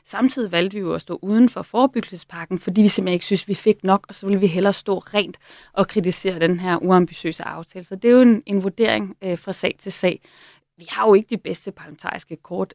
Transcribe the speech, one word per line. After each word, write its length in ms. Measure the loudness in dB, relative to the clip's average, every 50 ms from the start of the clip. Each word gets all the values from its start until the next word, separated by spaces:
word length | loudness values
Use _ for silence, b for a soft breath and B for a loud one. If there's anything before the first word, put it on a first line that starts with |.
| b
Samtidig 480 | -12 -4 -2 -2 -2 0 -2 -4 -2 -2
valgte 220 | -2 -2 -2 -4
vi 60 | -6
jo 140 | -6 -6 -6
at 60 | -6
stå 180 | -6 -10 -12 -8 -4
uden 260 | 0 4 4 4 4
for 140 | 4 -2 -10
forebyggelsespakken, 960 | -4 0 2 2 2 0 -4 -6 -8 -12 -18 -18 _ -16 -16 -8 -8 -8 -6
fordi 240 | -6 -2 2 4 4
vi 60 | 4
simpelthen 260 | 4 2 0 -2 -2
ikke 120 | -4 -2
synes, 220 | -2 -2 -2 -2 -6
vi 60 | -8
fik 300 | -2 0 0 0 0 2
nok, 200 | 0 0 0 0 -6
og 60 | -14
så 120 | -10 -4
ville 140 | -2 0 2
vi 60 | 2
hellere 260 | 2 2 2 0 0 0
stå 260 | -2 -4 -4 -4 -4
rent 380 | -4 -4 -2 -2 -2 -2 -8 -16 B B B B B B B
og 160 | -2 -2 0
kritisere 500 | 0 -2 -2 -2 -4 -2 -4 -4 -2 0
den 220 | 0 0 0 0
her 160 | 0 -2 -2 -2 2
uambitiøse 640 | 4 4 4 4 2 -2 -8 -8 -8 -8 -8 -10
aftale. 400 | -12 -12 -12 -14 -16 -18 -18 -14
Så 120 | -14 -12
det 140 | 0 4 6
er 40 | 8
jo 60 | 8
en, 220 | 8 8 6 4 2
en 160 | -2 -2 -2 -2
vurdering, 540 | -2 -2 0 0 0 0 0 -2 -6 -10 -10 -6
øh, 140 | -6 -6 -6
fra 140 | -6 -10 -8
sag 240 | -4 -4 -4 -4 -6
til 140 | -10 -10 -6
sag. 280 | -2 -2 -2 -2 -2 b b b b b b b b b _ _ _
Vi 80 | -16 -12
har 160 | -6 0 4
jo 80 | 4 4
ikke 160 | 4 4 0
de 60 | -6
bedste 360 | -8 -6 -8 -8 -8 -10 -14 -16
parlamentariske 640 | -16 -20 -20 -20 -14 -12 -12 -12 -12 -14 -16 -16
kort, 380 | -18 _ _ -8 -8 -8 -8